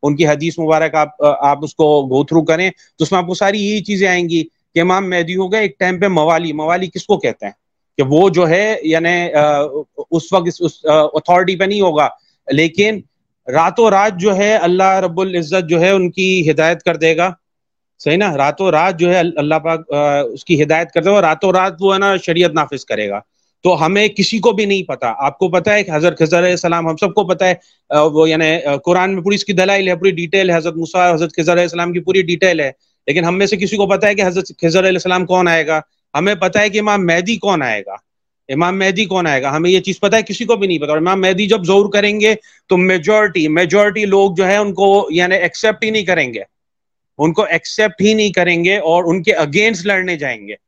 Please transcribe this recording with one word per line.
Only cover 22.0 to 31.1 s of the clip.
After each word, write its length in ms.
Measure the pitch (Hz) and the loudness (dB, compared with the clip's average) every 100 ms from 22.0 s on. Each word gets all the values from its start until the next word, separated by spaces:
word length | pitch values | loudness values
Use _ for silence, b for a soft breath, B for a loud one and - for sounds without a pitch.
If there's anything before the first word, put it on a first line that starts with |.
نا 180 | 196 190 | 2 0
شریعت 340 | - 165 175 | -2 0 2
نافذ 340 | 160 143 139 - | 2 -2 -6 -6
کرے 240 | 107 104 | -6 -4
گا۔ 100 | 101 - _ _ _ | -6 -10 _ _ _
تو 220 | 180 170 160 | 0 2 2
ہمیں 220 | 196 214 | 2 0
کسی 320 | 208 196 226 | 0 -2 0
کو 120 | 214 | 0
بھی 140 | 202 208 | 0 -2
نہیں 180 | 196 | -2
پتا، 300 | 180 131 120 110 | -4 -6 -4 -2
آپ 200 | 139 - | -4 -2
کو 120 | 190 | -2
پتا 240 | 180 170 | 0 0
ہے 100 | 208 | 0
کہ 80 | 202 | 0
حضرت 260 | 156 170 151 | 0 0 2
خضر 200 | 160 170 | 2 2
علیہ 120 | 180 | 2
السلام، 360 | 180 175 170 165 | 0 -2 -2 -2
ہم 80 | 156 | -2
سب 180 | 196 | -2
کو 140 | 160 185 | 0 -2
پتا 200 | 180 185 | 0 0
ہے، 60 | 175 b b _ | -2 b b _
آ، 140 | 147 | 2
وہ 260 | 156 151 160 | 2 4 2
یعنی، 360 | 160 160 165 143 | 2 0 0 -2
آ، 100 | 139 | -4
قرآن 400 | 170 180 185 190 | 0 0 2 -2
میں 80 | |
پوری 120 | 175 202 | -2 -4
اس 100 | - | -2
کی 80 | |
دلائل 340 | 185 185 196 190 | 0 2 2 0
ہے، 80 | 175 | 0
پوری 160 | 190 | 0
ڈیٹیل 380 | 165 170 196 185 | -2 -2 0 2
ہے، 60 | 170 | 0
حضرت 200 | 160 160 | -2 -6
موسیٰ، 380 | 160 185 180 | -4 2 2